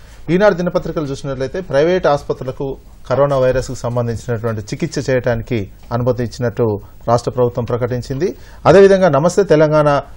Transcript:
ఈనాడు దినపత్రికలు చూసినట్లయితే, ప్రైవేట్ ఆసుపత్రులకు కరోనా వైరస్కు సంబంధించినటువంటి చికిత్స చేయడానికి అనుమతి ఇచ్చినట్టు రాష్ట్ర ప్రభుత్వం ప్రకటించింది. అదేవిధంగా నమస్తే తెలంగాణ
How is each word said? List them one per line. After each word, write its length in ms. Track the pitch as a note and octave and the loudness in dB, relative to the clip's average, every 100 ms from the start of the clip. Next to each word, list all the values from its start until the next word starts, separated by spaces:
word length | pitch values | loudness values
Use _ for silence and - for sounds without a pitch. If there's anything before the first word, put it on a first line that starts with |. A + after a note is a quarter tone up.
| - - - | -20 -12 -2
ఈనాడు 240 | F3 G#3 F3 | 2 4 2
దినపత్రికలు 500 | F3+ F3 E3+ E3 D3 | 0 -4 -4 -4 -6
చూసినట్లయితే, 560 | C#3 C#3+ C3 C3+ F3+ | -6 -8 -6 -6 -6
ప్రైవేట్ 460 | - C3+ D#3+ F#3 F3 | -2 2 2 2 2
ఆసుపత్రులకు 680 | C#3+ - D3 C3 - C#3 C#3 - - - | 0 -2 -8 -8 -8 -8 -10 -16 -16 -4
కరోనా 280 | B2+ C#3+ C#3 | 0 2 2
వైరస్కు 360 | B2+ B2+ B2 B2 | 2 0 -4 -6
సంబంధించినటువంటి 840 | B2 B2 A#2 A2 - A#2 A#2 A2 | -6 -4 -4 -4 -6 -6 -4 -6
చికిత్స 500 | G2+ C#3 E3 - C3+ | -6 -6 -6 -4 -2
చేయడానికి 580 | B2+ A#2+ A2+ A2 A#2 G2 - - | 0 0 -2 -2 -4 -4 -10 -6
అనుమతి 300 | A#2+ B2 B2 | -2 -2 -2
ఇచ్చినట్టు 580 | A#2+ - A#2+ - A#2 G2+ - - - | -4 -4 -4 -2 -2 -2 -8 -10 -2
రాష్ట్ర 220 | A#2+ - | 0 0
ప్రభుత్వం 340 | B2 B2 B2 A2+ | 0 0 -2 -4
ప్రకటించింది. 680 | A#2+ A#2 B2 - C3+ F#3 - - - D3 | -4 -4 -6 -6 -4 -4 -6 -14 -2 4
అదేవిధంగా 420 | F3 G3 F#3+ F#3 | 8 8 6 4
నమస్తే 340 | C#3 E3+ F3+ | 4 2 2
తెలంగాణ 580 | F#3+ D#3 D#3 D3+ D3 C#3+ - | 4 4 4 4 4 2 -2